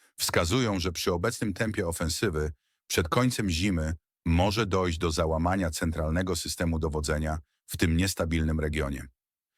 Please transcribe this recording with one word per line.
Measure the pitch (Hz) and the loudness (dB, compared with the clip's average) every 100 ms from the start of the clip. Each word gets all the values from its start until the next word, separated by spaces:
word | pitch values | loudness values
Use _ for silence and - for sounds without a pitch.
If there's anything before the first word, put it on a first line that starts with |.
| _ - | _ -6
wskazują, | - - 85 117 117 98 | 0 2 2 2 2 0
że | 87 | -2
przy | 85 - | -2 -2
obecnym | 87 104 123 110 | 0 0 -2 -4
tempie | 90 113 107 87 | -2 -2 -2 -2
ofensywy | 85 80 - 110 78 76 - _ _ - | -2 -2 0 0 0 -2 -4 _ _ -4
przed | - 82 | -2 0
końcem | - 123 120 104 | 2 2 2 0
zimy | 80 101 85 78 80 _ _ - | 0 2 0 0 -4 _ _ 2
może | 85 95 104 104 | 4 4 2 2
dojść | 95 90 82 | 2 2 0
do | 85 | 0
załamania | 78 80 80 85 98 87 | 0 0 2 2 0 0
centralnego | 78 82 80 78 82 92 87 | -2 -2 -2 0 0 0 -2
systemu | 80 - 87 80 | -4 -2 -2 0
dowodzenia | 80 76 73 76 78 78 - _ - | 0 -2 -2 -2 -2 -4 -8 _ -14
w | - | -2
tym | 90 82 | 2 4
niestabilnym | 95 - 85 82 78 78 | 2 0 0 0 2 0
regionie. | 76 73 71 67 69 _ _ _ _ | -2 -2 -4 -6 -10 _ _ _ _